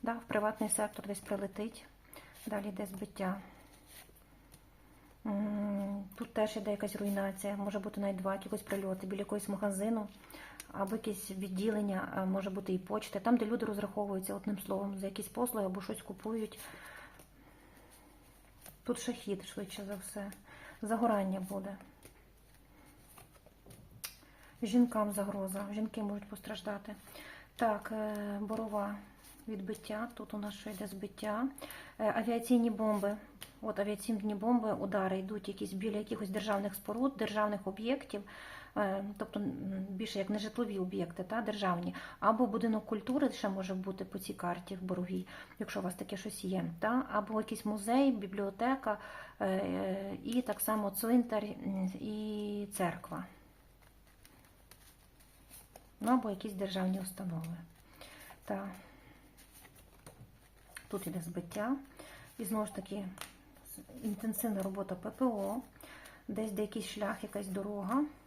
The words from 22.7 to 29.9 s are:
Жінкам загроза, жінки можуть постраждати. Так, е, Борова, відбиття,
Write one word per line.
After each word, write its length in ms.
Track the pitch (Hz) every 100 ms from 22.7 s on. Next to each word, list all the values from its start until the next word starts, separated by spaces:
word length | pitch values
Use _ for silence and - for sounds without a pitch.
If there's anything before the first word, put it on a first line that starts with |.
| - - - - - - - - - - - - - - - - - - -
Жінкам 500 | 226 233 240 220 208
загроза, 540 | 202 196 202 190 190 196
жінки 300 | 208 220 226
можуть 260 | 208 202 202
постраждати. 680 | 202 - 214 - 202 196 202 - - - - - -
Так, 360 | 233 208 -
е, 460 | 220 214 208 208 202
Борова, 560 | 208 220 220 208 202 202 - - - - -
відбиття, 600 | 214 190 214 -